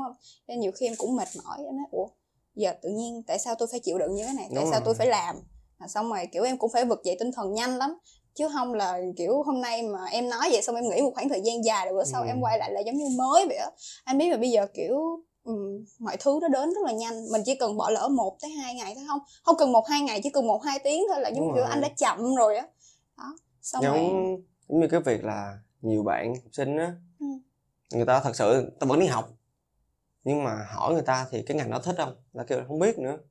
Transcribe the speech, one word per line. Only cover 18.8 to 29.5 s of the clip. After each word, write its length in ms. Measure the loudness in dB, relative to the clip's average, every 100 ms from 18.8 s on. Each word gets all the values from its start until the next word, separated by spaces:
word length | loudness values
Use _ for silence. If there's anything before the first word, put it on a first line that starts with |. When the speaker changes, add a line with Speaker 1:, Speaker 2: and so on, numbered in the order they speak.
| -10 -10
Speaker 1:
thôi, 80 | -6
không, 120 | -6 -6 -2
không 120 | 4 6
cần 120 | 6
một 160 | 6 4
hai 140 | 2
ngày, 180 | 0 -2
chỉ 60 | -2
cần 180 | 0 2
một 160 | 2
hai 160 | 0 -2
tiếng 240 | 0 2 2
thôi 120 | 0
là 80 | 0
giống 100 | 0
Speaker 2:
Đúng 80 | 0
Speaker 1:
như, 60 | 0
kiểu, 80 |
Speaker 2:
rồi. 80 | 0
Speaker 1:
anh 100 | 0
đã 80 | -2 0
chậm 380 | 0 0 2 6
rồi 220 | 6 4
á. 100 | -2 _ _ _ _ -18
Đó, 200 | -18 -18 _ _
xong 220 | -8 0
Speaker 2:
Giống, 100 | 4
Speaker 1:
rồi 500 | 4 4 2 0 -4 -8 _ 0
Speaker 2:
giống 100 | 4
như 80 | 4
cái 120 | 4
việc 240 | 4 0
là 360 | 0 -4 -6 -12 -20 _
nhiều 220 | 0 0
bạn 320 | 2 0 -2 -6
học 160 | -8
sinh 260 | -4 0 0
á, 180 | -2 -4 -16 -10
Speaker 1:
Ừ. 60 | -8 -8 -14 _ _ _ -6
Speaker 2:
người 120 | 0 4
ta 140 | 4
thật 160 | 2 2
sự, 360 | 4 4 2 -2
ta 60 | 2
vẫn 120 | 4
đi 60 | 4
học, 240 | 0 -4 -12 _